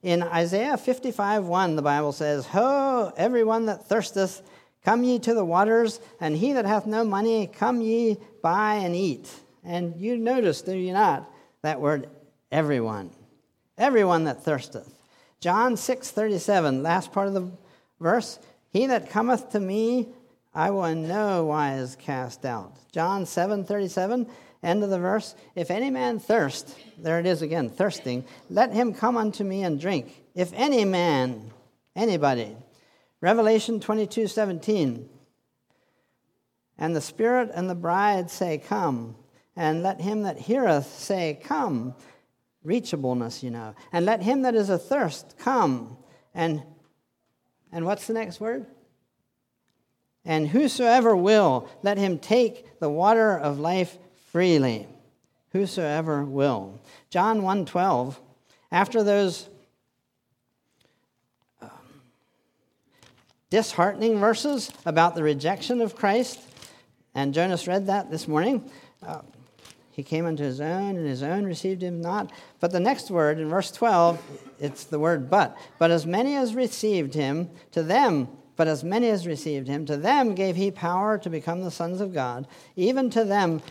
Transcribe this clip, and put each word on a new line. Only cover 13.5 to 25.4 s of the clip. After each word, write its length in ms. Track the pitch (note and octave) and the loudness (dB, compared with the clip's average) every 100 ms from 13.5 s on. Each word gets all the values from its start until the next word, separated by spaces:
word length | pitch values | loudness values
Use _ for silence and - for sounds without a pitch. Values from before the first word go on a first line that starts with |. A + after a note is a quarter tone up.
| _ _ - | _ _ -2
Everyone 480 | C4 A#3 F#3+ E3 D#3 | 2 4 4 4 2
that 180 | - | -2
thirsteth. 480 | E3+ C#3 - A2 - - _ _ _ _ | -2 -2 -4 -14 -16 -20 _ _ _ _
John 340 | F3 G3 B3+ A3+ | 0 2 2 0
six 360 | - B3+ - | -2 -4 -4
thirty-seven, 680 | - A3 F#3 - G3 D3+ C3 | -4 -2 -2 2 2 2 0
last 300 | D#3+ F3+ - | 0 0 0
part 160 | G3+ G3 | -2 -2
of 60 | |
the 180 | G3 F#3 F3+ _ _ _ _ | -2 -6 -12 _ _ _ _
verse, 400 | E3+ A3+ - - - _ _ | 0 2 0 -12 -20 _ _
"He 160 | F#3+ C4+ | -2 2
that 220 | A#3+ - | 0 0
cometh 400 | G#3 A#3 B3+ B3+ | -2 0 0 0
to 80 | G#3 | -4
me, 480 | F#3+ G#3 A3+ B3 A3+ - _ _ _ | -2 -2 0 0 -2 -10 _ _ _
I 180 | D#3+ F3+ | -2 0
will 140 | G3 E3+ | 0 -2
in 220 | D#3+ D#3+ | -2 -2
no 360 | G3+ G#3 F#3 | -2 0 0
wise 540 | D#3 D3+ C#3+ C3+ B2+ - | 0 0 0 -2 -6 -8
cast 460 | - C3 B2 - C3 | -6 -6 -6 -8 -8
out." 320 | A2+ F#2+ - _ | -8 -10 -20 _
John 320 | E3+ E3+ G3 F3 | -4 -2 -2 -4
seven 400 | - F#3+ G#3 F3+ | -2 -2 -2 -4
thirty-seven, 600 | G#3 F#3 F#3+ F#3+ B3 A#3 - - _ | -4 -2 -2 -2 -2 -4 -10 -20 _
end 200 | F3 G3+ | -2 0
of 60 | G3+ | 0
the 80 | F#3 | 0
verse, 380 | F3+ G#3+ - - | 0 -2 -4 -14